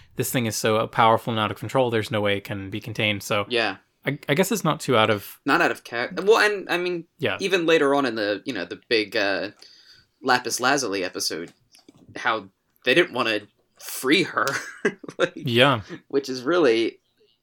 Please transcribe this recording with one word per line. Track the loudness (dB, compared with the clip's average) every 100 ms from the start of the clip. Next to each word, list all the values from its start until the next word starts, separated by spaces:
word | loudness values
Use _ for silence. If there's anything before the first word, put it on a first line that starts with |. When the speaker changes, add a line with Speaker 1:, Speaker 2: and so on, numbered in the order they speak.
| -12 -8
Speaker 1:
"This | -4
thing | -2 -2
is | -2
so | 0 0 0
powerful | 4 6 4 2
and | -2
out | -2
of | -4
control, | -4 0 2
there's | 0 -2
no | -2
way | 0 -2
it |
can | -4 -10 -8
be | -10
contained." | -8 -2 0 0
So | -2 -4 -2
Speaker 2:
Yeah. | -2 -2 -4 _ _
Speaker 1:
I, | -8 -6 -2
I |
guess | 0 0
it's | 0
not | -2 -2
too | 0 2
out | 2
of | 0 -4 -8
Speaker 2:
Not | 0 2
out | 2
of | 0
ca-, | -6 -6 -4 -2
well, | 2 4
and, | 4 0 -4
I | -4
mean, | -2 -6 -10 _
Speaker 1:
Yeah. | -4 -2
Speaker 2:
even | 0 0 4
later | 4 4
on | 2 0
in | -2
the, | -2 -2
you | -4
know, | -8
the | -8 -10 -2
big, | 0 0 -2
uh, | 0 -2 -6 -12 -20 -20 _ -20 _ _
Lapis | 2 2 2 -2
Lazuli | 0 0 0 -4
episode, | -4 -6 -6 -6 -10 -16 _ _ _ _ -20 -6
how | -4 -4 -6 _ _ _
they | 4
didn't | 4 4
wanna | 0 -2 -2 -4 _ _ _
free | -12 -6 2 2
her, | 2 -2 -4 -4 -8 -6
<laughs> | -6 -6 -10 -4
like, | -4 -2
Speaker 1:
Yeah. | 0 4 4 4 -4 -16 -4
Speaker 2:
which | -4 -4
is | -6
really | -2 2 4 2 0 -6 _ _ _ _